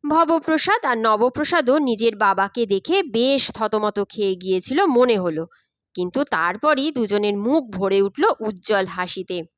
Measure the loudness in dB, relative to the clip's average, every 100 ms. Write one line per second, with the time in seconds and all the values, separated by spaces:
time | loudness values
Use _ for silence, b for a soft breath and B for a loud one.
0 | 2 2 4 2 2 0 2 0 0 0
1 | 2 2 2 0 -2 0 2 2 2 0
2 | 0 2 0 2 -2 -2 -2 -2 0 0
3 | 0 0 2 2 0 -2 -2 0 -2 -2
4 | -6 -4 -4 -4 -2 -2 0 0 2 4
5 | 4 2 0 -4 -8 b b _ _ -8
6 | -4 -2 -2 0 -2 0 0 0 0 -2
7 | -2 0 0 -2 0 0 -2 -4 0 2
8 | 0 0 0 0 -6 -6 -2 -2 -2 -6
9 | -6 -6 -8 -8 -8